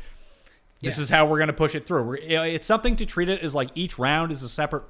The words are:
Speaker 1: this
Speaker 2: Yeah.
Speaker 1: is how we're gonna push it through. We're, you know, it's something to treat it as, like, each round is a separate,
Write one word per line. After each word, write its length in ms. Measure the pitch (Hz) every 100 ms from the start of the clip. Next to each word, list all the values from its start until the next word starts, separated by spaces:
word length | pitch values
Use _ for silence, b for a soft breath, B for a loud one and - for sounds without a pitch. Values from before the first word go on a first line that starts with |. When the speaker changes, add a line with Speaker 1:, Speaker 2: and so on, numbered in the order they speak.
| b b b b b b _ _
Speaker 1:
this 200 | 131 151
Speaker 2:
Yeah. 20 |
Speaker 1:
is 80 | 135
how 160 | 160 151
we're 140 | 151
gonna 140 | 151
push 200 | 151 156
it 120 | 151 -
through. 180 | 165
We're, 140 | 117 139
you 160 | 160 160
know, 80 |
it's 240 | 165 160 -
something 280 | 220 247 226
to 80 | -
treat 220 | - 180
it 120 | 190
as, 140 | 160 139
like, 140 | 127
each 240 | - 185 -
round 340 | 127 156 165
is 120 | 139
a 40 | 123
separate, 360 | - 151 147